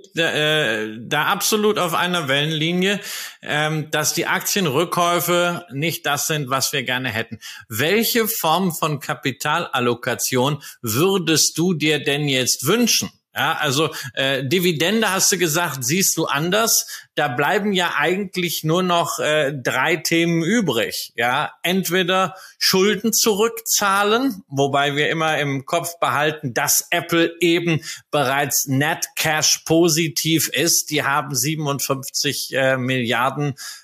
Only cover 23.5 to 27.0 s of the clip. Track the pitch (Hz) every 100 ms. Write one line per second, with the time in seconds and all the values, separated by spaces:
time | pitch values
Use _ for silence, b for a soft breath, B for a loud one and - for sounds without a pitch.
23.5 | 226 - - 202 196 208 226 269 190 -
24.5 | 139 143 139 143 143 143 160 160 147 143
25.5 | 135 - 170 - - 143 131 151 151 135
26.5 | 127 143 - - 175